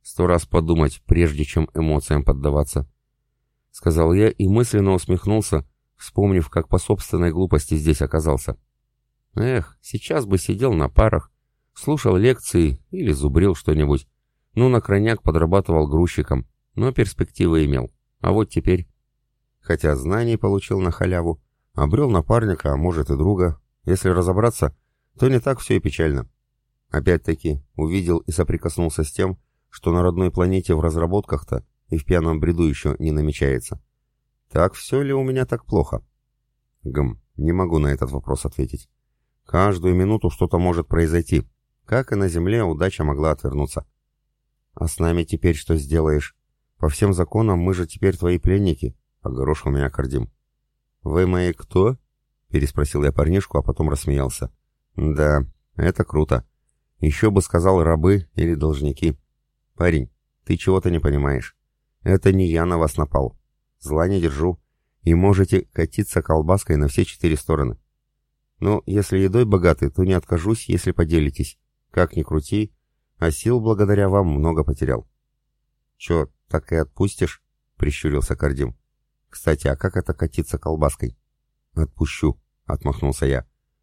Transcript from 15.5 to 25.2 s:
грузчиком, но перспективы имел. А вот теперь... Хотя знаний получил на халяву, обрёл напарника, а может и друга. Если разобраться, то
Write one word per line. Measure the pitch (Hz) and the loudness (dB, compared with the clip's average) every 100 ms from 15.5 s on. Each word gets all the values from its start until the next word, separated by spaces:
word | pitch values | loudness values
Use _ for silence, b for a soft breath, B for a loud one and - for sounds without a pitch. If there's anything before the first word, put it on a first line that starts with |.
| 98 90 82 73 | 2 2 2 2
грузчиком, | 78 87 - 71 65 - _ _ - | 2 0 0 -2 -2 -4 _ _ -4
но | 123 | -2
перспективы | 123 120 - - - 90 80 73 | 0 -2 -2 -6 0 2 2 2
имел. | 67 64 _ _ _ | -2 -4 _ _ _
А | 85 | 0
вот | 101 107 | 0 0
теперь... | - - 90 85 _ _ _ _ _ _ _ | -2 0 0 -2 _ _ _ _ _ _ _
Хотя | - 82 78 69 | -4 -2 0 0
знаний | 69 104 117 110 | -2 -2 0 0
получил | 101 98 - 98 | 0 -2 -2 -2
на | 92 | -2
халяву, | - 92 90 82 78 _ _ _ | -2 -2 -2 -2 -6 _ _ _
обрёл | - 73 110 143 | -2 0 2 2
напарника, | 92 - 117 107 85 73 | 0 2 0 0 -2 -2
а | 69 | 0
может | 87 80 65 | 0 -2 -2
и | 69 | 0
друга. | 87 98 87 78 _ _ | 0 2 0 -2 _ _
Если | - 95 95 | -2 0 2
разобраться, | 90 90 92 117 - 69 - _ _ _ | 2 2 2 2 2 -4 -4 _ _ _
то | - | 0